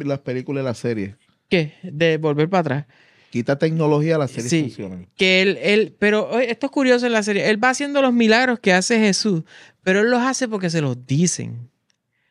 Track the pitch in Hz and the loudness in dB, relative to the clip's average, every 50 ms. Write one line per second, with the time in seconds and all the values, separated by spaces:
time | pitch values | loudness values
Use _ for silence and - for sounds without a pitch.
0 | 147 143 139 135 - 131 123 127 127 - 139 139 131 127 113 - - 120 113 107 | -4 -6 -6 -6 -6 -6 -6 -6 -6 -6 -6 -4 -4 -6 -6 -4 -4 -4 -4 -4
1 | 95 95 101 _ _ _ _ _ _ - 190 175 151 147 - _ - 180 143 151 | -6 -8 -10 _ _ _ _ _ _ -2 0 0 0 -2 -6 _ -16 -10 -4 0
2 | 170 165 160 156 156 151 147 147 156 175 196 180 160 143 127 147 147 _ _ _ | 0 0 0 0 0 0 0 0 0 0 0 0 0 0 -2 -4 -6 _ _ _
3 | _ _ _ _ _ _ - 117 120 - 143 143 165 160 160 165 151 151 151 147 | _ _ _ _ _ _ -6 -4 -2 -2 -2 0 0 0 0 0 2 2 2 2
4 | 151 165 160 156 139 127 - 123 117 123 170 160 147 117 - - 101 92 92 90 | 2 2 0 0 -2 -4 -6 -8 -4 -2 0 0 -2 -2 -6 -10 -12 -12 -12 -14
5 | 90 - _ - 190 185 185 185 190 202 170 117 139 196 208 220 202 151 - - | -16 -12 _ 0 2 2 4 4 2 2 0 0 0 2 2 2 0 -2 -2 -2
6 | 202 208 214 214 - 127 196 233 254 233 233 - 277 269 - 285 269 254 247 240 | 0 0 2 0 -2 -2 -2 -2 -2 -2 -4 -4 -6 -4 -2 0 2 2 2 2
7 | 247 240 226 214 196 214 202 190 - 196 220 208 247 254 254 - 285 285 285 277 | 2 0 0 0 0 -2 -2 0 0 0 0 2 2 0 0 0 -4 -2 0 0
8 | 269 254 240 233 226 214 220 240 262 254 240 - - 196 180 185 185 - 240 220 | 2 2 2 4 4 4 4 4 4 2 0 0 2 2 2 2 2 2 2 2
9 | 220 202 185 - - 214 180 160 - - - - - - _ _ - 185 185 202 | 2 2 2 0 0 0 0 -2 -4 -8 -16 -20 -20 -20 _ _ -2 0 2 2
10 | 220 240 247 240 247 269 254 - 262 220 220 196 185 170 165 165 147 131 120 123 | 2 2 2 2 0 0 -2 -4 -4 -4 -4 -4 -4 -2 0 0 0 -2 -2 -4
11 | 127 - 135 156 180 175 - - 117 117 117 120 120 - _ _ _ _ _ _ | -4 -2 0 2 2 0 0 -4 -8 -10 -10 -12 -14 -18 _ _ _ _ _ _
12 | _ _ _ _ _ _ | _ _ _ _ _ _